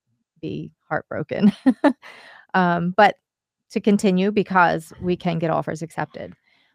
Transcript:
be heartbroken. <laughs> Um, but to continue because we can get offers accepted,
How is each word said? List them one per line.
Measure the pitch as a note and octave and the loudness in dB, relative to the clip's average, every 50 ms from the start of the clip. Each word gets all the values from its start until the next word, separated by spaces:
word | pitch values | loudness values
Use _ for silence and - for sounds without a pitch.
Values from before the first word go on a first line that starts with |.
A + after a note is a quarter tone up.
| _ _ _ _ _ _ _ _ | _ _ _ _ _ _ _ _
be | - D#3 - D3+ D#3 D#3+ - _ _ _ | -12 -10 -10 -10 -12 -14 -16 _ _ _
heartbroken. | D#3+ - - _ - - D#3 - - - F#3+ G#3+ - - _ C4+ A3+ - - | -8 -8 -6 _ -8 -8 -8 -6 -4 0 0 0 0 2 _ 0 0 2 0
<laughs> | C#4+ B3+ - - - - - - - - - - _ - | 0 0 0 -10 -20 -20 -20 -20 -20 -20 -20 -20 _ 0
Um, | F#3 F#3 F3 F3 F3 E3+ F3 F#3 | 0 2 2 0 0 -2 -2 2
but | - G#3 G3 - - _ _ _ _ _ _ _ _ _ _ | 4 4 4 4 0 _ _ _ _ _ _ _ _ _ _
to | - A3 | -8 -2
continue | - - G3+ G3+ - G#3 F#3 F3+ F#3 G3+ | 0 2 2 2 2 2 2 2 0 0
because | G#3+ G#3+ F#3 - F#3+ F#3 F3 E3 D#3+ E3 D#3+ - - - | 0 0 -2 0 4 4 4 4 2 -2 -6 -10 -16 -8
we | F3+ F3+ F3+ E3+ | -4 -4 -4 -2
can | - F3+ E3 E3 | -2 -4 -4 -2
get | E3 D#3+ | -2 -2
offers | D#3+ D3+ D3 - E3 D#3+ | -2 -2 -4 -4 -8 -8
accepted, | E3 D#3+ - - D#3 D3 _ - - - F3+ _ _ _ _ _ _ _ _ | -10 -12 -8 -8 -8 -8 _ -14 -16 -16 -16 _ _ _ _ _ _ _ _